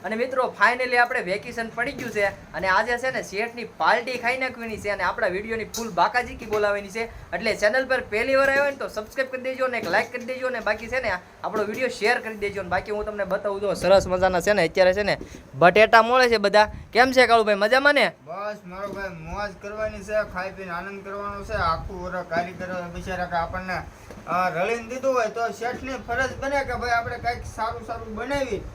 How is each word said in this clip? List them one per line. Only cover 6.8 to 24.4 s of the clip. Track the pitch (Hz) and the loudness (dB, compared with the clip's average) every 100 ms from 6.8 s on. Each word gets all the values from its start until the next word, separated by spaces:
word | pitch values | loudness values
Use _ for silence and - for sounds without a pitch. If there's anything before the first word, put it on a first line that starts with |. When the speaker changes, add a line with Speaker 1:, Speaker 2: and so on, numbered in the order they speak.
| 202 | -6
Speaker 1:
છે. | 214 226 - - | -8 -8 -10 -8
એટલે | 175 220 180 | -4 -2 2
ચેનલ | 208 262 262 | 2 2 0
પર | 254 | -2
પહેલી | 254 208 254 | 0 -2 2
વાર | 269 277 | 4 4
આવ્યો | 277 | 4
હોય | 285 | 0
ને | 269 | -2
તો | 220 | -8
સબસ્ક્રાઇબ | 214 214 277 262 | -8 -8 -6 -4
કરી | 254 | -4
દેજો | 254 254 | -6 -2
અને | 262 240 | -2 -2
એક | 175 | 0
લાઈક | 196 240 | 0 0
કરી | 247 | -6
દેજો | 233 254 254 | -8 -4 -4
અને | 240 | -2
બાકી | 202 220 226 | -2 -4 -2
છે | 254 | -4
ને | 233 180 - - | -2 -4 -6 -10
આપણો | 165 214 | -4 -2
વીડિયો | 202 226 254 | -2 -2 -4
શેર | - 208 247 | 0 0 0
કરી | 226 | -2
દેજો. | 214 202 196 | -6 -6 -4
અને | 180 | -4
બાકી | 180 202 | -4 -2
હું | 208 | -4
તમને | 214 208 | -4 -4
બતાવું, | 185 196 208 196 | -2 -2 -2 -2
જો | 202 | -2
સરસ | 170 170 196 175 | 0 6 6 6
મજાના | 185 185 180 | 2 4 4
છે | 190 | 2
ને | 208 | 4
અત્યારે | 185 - 185 | 4 6 6
છે | 190 | 6
ને | 202 156 - - - | 2 0 -4 -16 -16
બટેટા | 135 170 190 214 226 | 6 8 8 8 8
મળે | 220 254 247 | 8 6 6
છે | 226 | 4
બધા. | 202 208 214 - - | 6 6 4 0 0
કેમ | 226 262 | 4 6
છે | 254 233 | 6 6
કાળુભાઈ, | 233 214 | 6 6
મજામાં | 202 214 262 285 | 4 4 6 6
ને? | 285 196 - | 4 2 -2
Speaker 2:
બસ | 135 180 208 214 180 | -12 -8 -8 -10 -14
મારો | 185 202 | -10 -10
ભાઈ, | 190 190 | -8 -8
મોજ | 165 160 190 208 185 | -10 -8 -6 -6 -8
કરવાની | 202 214 214 214 | -10 -4 -4 -4
છે, | 196 214 202 | -2 -2 -2
ખાઈ | 185 190 | -6 -8
પીને | 185 185 | -8 -8
આનંદ | 170 190 196 | -8 -8 -12
કરવાનો | 190 202 202 202 | -10 -8 -8 -8
છે. | 202 | -6
આખું | 208 170 165 - 190 | 0 0 0 -4 -10
વરસ | 180 180 175 | -8 -8 -4
કારીગર | 170 180 175 185 180 175 | -4 -4 -8 -8 -6 -8
બિચારા | 175 180 180 | -10 -8 -6
કે | 175 175 | -2 -2
આપણને, | 165 185 185 170 - - - - - | -2 -6 -6 -6 -8 -18 -20 -16 -4
અ, | 175 | 0